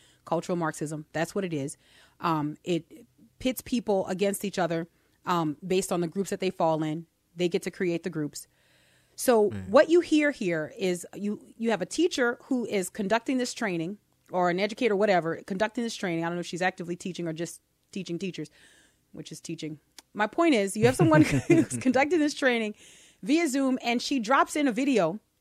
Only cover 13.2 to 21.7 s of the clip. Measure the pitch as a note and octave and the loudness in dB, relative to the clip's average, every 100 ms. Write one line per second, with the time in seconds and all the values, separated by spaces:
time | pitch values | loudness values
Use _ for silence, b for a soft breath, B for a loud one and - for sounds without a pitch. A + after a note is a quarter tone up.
13.2 | A3+ C4 B3 - G#3+ F3 E3 G#3 _ _ | 0 -2 -2 -4 -4 -2 -4 -8 _ _
14.2 | _ F3+ F3+ F3 G#3 A3+ A#3+ G3 G#3+ F#3 | _ 0 2 2 0 0 0 2 4 4
15.2 | E3 E3 - F#3+ G#3+ - A#3 - G3 E3 | 2 -4 -6 -2 -2 -2 -6 -4 -4 -2
16.2 | E3 F3 E3+ E3+ F#3 - F3 F3 F#3+ E3+ | -2 -4 -6 -4 -4 -4 -8 -8 -8 -8
17.2 | E3+ D#3+ E3 - _ _ _ G3+ F3+ E3+ | -6 -6 -8 -10 _ _ _ -10 -8 -6
18.2 | F#3+ D#3+ D3+ b b b b b _ - | -6 -8 -12 b b b b b _ -18
19.2 | - E3 - D#3+ D#3 D3+ _ - - G3 | -16 -14 -12 -10 -10 -12 _ -20 -12 -4
20.2 | G#3+ - E4+ B3 G3 G#3+ A#3 C4 F4 D4+ | -2 2 4 4 2 2 2 4 6 6
21.2 | D4+ C#3 - E4 C4+ | 6 4 4 4 4